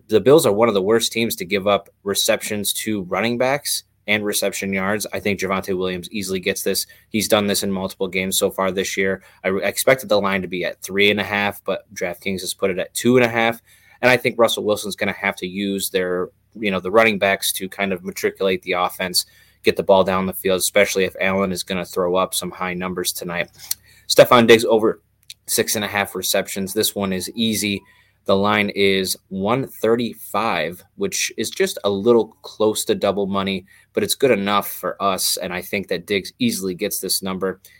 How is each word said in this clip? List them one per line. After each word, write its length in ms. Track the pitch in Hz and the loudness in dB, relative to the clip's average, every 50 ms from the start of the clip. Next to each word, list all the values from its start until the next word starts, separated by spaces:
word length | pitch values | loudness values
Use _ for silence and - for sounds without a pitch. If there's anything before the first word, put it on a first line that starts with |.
| _ - | _ 2
the 100 | 104 107 | 2 4
Bills 260 | 95 120 139 165 156 | 6 8 8 8 8
are 60 | 123 | 6
one 160 | 101 101 117 117 | 4 4 4 4
of 60 | 107 | 4
the 80 | 98 | 2
worst 320 | 92 98 113 117 113 - - | 2 4 4 2 2 0 -2
teams 200 | 113 117 110 98 - | -2 -2 -2 -2 -6
to 80 | 95 | -6
give 200 | 85 98 101 92 | -4 -2 0 2
up 220 | 104 101 98 - - - _ - | 2 2 2 0 -4 -20 _ -6
receptions 720 | 98 98 - - - 110 101 - - 110 104 101 - - | -4 -2 0 0 2 0 0 0 -4 -6 -4 -4 -4 -6
to 300 | - - 110 110 104 92 | -4 -4 -4 -4 -4 -4
running 340 | 87 92 90 104 117 120 120 | -4 -2 -2 0 0 0 0
backs 480 | 127 127 139 147 - - - - - _ _ _ _ | 0 0 0 -2 -2 -4 -6 -6 -8 _ _ _ _
and 200 | - 104 107 104 | -2 0 0 0
reception 480 | 104 101 - - 101 95 - - 98 98 | -2 -2 -2 -2 -2 -2 -2 -4 -2 -2
yards. 340 | 98 95 98 104 107 98 - - | -2 0 0 -2 -2 -4 -6 -6
I 80 | 98 | -4
think 180 | 95 107 101 90 | -2 -2 -2 -2
Javonte 380 | - 92 95 95 92 - 98 90 | -2 -2 -2 -2 -2 -2 -4 -2
Williams 340 | 92 92 92 90 87 - | -2 -4 -4 -6 -8 -8
easily 300 | - 110 98 92 95 95 | -8 -8 -6 -4 -4 -4
gets 200 | 87 95 95 - | -2 -2 -2 -2
this. 240 | - - 98 - - - - - _ _ | -2 -2 -2 -2 -4 -6 -10 -20 _ _
He's 220 | - 110 98 - | -4 -2 0 4
done 180 | 113 107 101 101 | 4 4 4 4
this 160 | 98 - - | 0 0 0
in 80 | 104 | -2
multiple 380 | 98 95 92 95 - - 98 95 | -2 -2 -4 -6 -6 -6 -6 -4
games 280 | 87 92 92 95 95 - | -2 -2 -2 -2 0 0
so 140 | - 95 | 0 0
far 180 | 90 - 95 95 | 0 0 -2 0
this 280 | 92 98 95 - - - | 0 -2 -2 -2 -2 -2
year. 260 | 98 95 95 95 - - _ _ - | -2 0 -2 -4 -6 -12 _ _ -4
I 20 | 92 | -2
re-, 160 | 95 98 87 | -2 0 -2
expected 460 | 101 98 - - - - - - 101 | -2 -2 -2 2 2 2 2 0 0
the 100 | 104 104 | 0 0
line 220 | 98 98 98 98 | 2 2 0 -2
to 80 | 92 90 | -2 -4
be 160 | 90 90 87 | -4 -4 -4
at 160 | 80 - - | -4 -6 -8
three 280 | - - 92 98 101 101 | -10 -6 0 2 4 4
and 120 | 104 104 | 4 2
a 20 | 98 | 0
half, 400 | 92 104 101 101 101 101 - - | -2 0 0 0 0 -2 -4 -4
but 220 | - 92 - - _ 104 | -4 -4 -4 -6 _ -10
DraftKings 480 | - 95 90 87 - - 98 98 90 | -8 -6 -6 -6 -6 -6 -6 -6 -4
has 120 | 92 90 - | -4 -6 -6
put 160 | - - 98 | -2 -2 -2
it 100 | 92 90 | -2 -2
at 140 | 85 - - | -6 -6 -6
two 220 | - - 120 123 | -2 2 4 6
and 80 | 127 123 | 6 6
a 60 | 117 | 4
half. 320 | 113 117 113 117 113 - _ _ _ _ _ _ _ _ | 2 2 0 0 0 -4 _ _ _ _ _ _ _ _
And 100 | - 123 | 4 4
I 60 | 127 120 | 4 4
think 200 | - 127 113 117 | 2 0 2 4
Russell 280 | 117 110 98 - 101 | 4 2 2 2 0
Wilson's 320 | 101 104 101 - 107 92 - | 0 0 0 -2 -6 -6 -4
gonna 160 | 107 101 92 | -4 -4 -4
have 240 | - - 98 95 - | -2 -2 -4 -2 -4
to 100 | - 92 | -6 -8
use 420 | 90 98 101 98 98 98 95 - | -4 -4 -2 -2 -2 -2 -2 -2
their, 420 | - 95 92 90 90 90 90 - - _ _ _ - 107 | -2 -2 0 0 -2 -2 -4 -6 -8 _ _ _ -12 -6
you 100 | 117 104 | -4 -2
know, 120 | 95 92 | -2 -2
the 100 | 90 92 | -2 2
running 260 | 92 113 113 113 107 95 | 4 6 6 6 4 4
backs 360 | 95 98 98 95 - - - | 2 2 2 2 0 -4 -6
to 160 | - 101 92 | -6 -8 -8
kind 240 | - - 101 98 95 | -6 -4 -4 -4 -4
of 100 | 90 90 | -4 -6
matriculate 580 | 98 95 - - 104 98 - 95 98 95 90 - | -8 -8 -4 -4 -4 -2 -2 -2 0 0 -2 -2
the 100 | 90 90 | -2 -2
offense, 520 | 90 90 90 - - 95 92 90 - - - _ _ _ _ _ _ - | 0 -2 -2 -2 -4 -6 -4 -2 -2 -4 -4 _ _ _ _ _ _ 0
get 140 | - - - | 0 0 2
the 60 | 92 | 4
ball 200 | - 98 95 95 | 4 4 4 4
down 220 | 92 95 92 95 | 4 0 0 -2
the 80 | 95 92 | -2 -4
field, 260 | - - 98 92 90 | -4 -2 0 0 0
especially 460 | 87 - - 104 101 - - 98 95 | 0 0 2 2 2 2 2 0 -2
if 100 | 90 - - | -2 -2 -2
Allen 320 | 95 95 95 98 98 95 92 | -2 0 0 0 0 0 -2
is 100 | 87 - | -4 -6
gonna 220 | - 95 92 87 | -6 -6 -6 -6
throw 300 | - - - 92 87 90 | -6 -4 -2 0 0 2
up 180 | 92 92 90 - | 2 0 0 -2
some 180 | - - 90 | -6 -8 -8
high 220 | 87 - 92 92 90 | -8 -6 -6 -6 -4
numbers 400 | 90 92 92 92 87 90 - - | -4 -4 -4 -4 -4 -4 -4 -6
tonight. 380 | - - 90 85 87 - - _ - - - - - _ _ _ _ _ - | -6 -6 -6 -6 -6 -6 -8 _ -14 -12 -10 -10 -12 _ _ _ _ _ 0
Stefon 380 | - - 139 - 127 123 117 | 4 4 6 6 6 4 6
Diggs 200 | 113 117 110 117 | 8 6 6 6
over 360 | 101 113 110 107 110 87 - _ _ _ _ _ - - _ _ - | 4 2 2 2 2 0 -2 _ _ _ _ _ -20 -20 _ _ -4
six 300 | - - 110 - - 110 | -2 -2 0 0 -2 -2
and 60 | 104 | -2
a 40 | 98 | -2
half 260 | 101 101 101 95 - | 0 0 0 0 -2
receptions. 600 | 92 92 - - 98 92 - - 101 98 95 - | -6 -4 -2 0 -2 -2 -2 -4 -6 -6 -4 -2
This 200 | 110 107 - - | -2 -2 0 -2
one 180 | 104 98 98 95 | -2 -2 -2 -2
is 180 | 92 90 - - | -4 -6 -6 -4
easy. 480 | 110 117 113 110 98 98 104 101 95 - _ _ _ _ _ _ _ _ | -2 -2 0 0 0 0 -2 -2 -4 -6 _ _ _ _ _ _ _ _
The 100 | - 104 | 0 2
line 340 | 98 98 104 104 107 104 101 | 2 4 4 4 4 2 2
is 480 | - - 101 98 98 95 95 92 - - _ - | 0 2 2 4 4 2 0 -2 -4 -6 _ -10
one 380 | 95 95 95 101 117 135 131 - | -6 -4 0 0 0 0 -2 -4
thirty-five, 1160 | - - - 113 113 120 123 110 98 - - - - 101 107 113 101 85 78 80 90 90 - _ _ | -6 -2 0 2 2 2 0 -2 -6 -10 -10 -6 -4 -2 -2 0 0 -2 -2 -4 -6 -10 -16 _ _
which 360 | - 98 98 - - - - - - | -6 -6 -4 -4 -4 -4 -4 -4 -6
is 120 | 113 107 | -6 -4
just 300 | - - 190 190 - - - | -2 -2 -2 -2 -2 -2 -2
a 60 | 101 | -2
little 460 | 101 98 98 117 120 117 107 107 - _ - | -2 2 4 4 6 6 4 2 -4 _ -20
close 420 | - - - 107 110 107 - - | -12 -4 0 0 0 0 0 0
to 80 | - 110 | -2 0
double 320 | 95 - 101 95 98 101 | 0 2 0 0 0 -2
money, 400 | 95 98 98 95 98 98 95 - _ _ _ _ _ - | -2 -2 -2 0 0 -2 -4 -6 _ _ _ _ _ -4
but 100 | - 104 | -2 -2
it's 100 | 95 - | -2 0
good 180 | - - 135 | 2 4 4
enough 380 | 120 101 98 101 104 101 98 - | 4 4 2 2 2 2 0 0
for 320 | - - - 90 - - | -4 -8 -6 -6 -4 -2
us. 360 | 95 98 95 90 - - - - | 0 0 0 0 0 -2 -2 -2
And 140 | - 92 90 | -4 -6 -6
I 80 | 90 | -8
think 260 | 87 - - 104 92 - | -6 -6 -6 -6 -4 -4
that 180 | 95 87 87 | -4 -6 -4
Diggs 280 | - 104 98 90 - - - | -2 -2 -2 -2 -4 -6 -2
easily 380 | 123 117 104 95 95 95 90 | -2 -2 -2 -2 -4 -4 -4
gets 240 | 85 104 101 - - | -4 -4 -4 -4 -4
this 240 | - 92 - - - | -4 -4 -4 -4 -4
number. 380 | 98 95 92 95 95 92 - - - - _ | -4 -4 -2 -2 -4 -4 -6 -10 -20 -20 _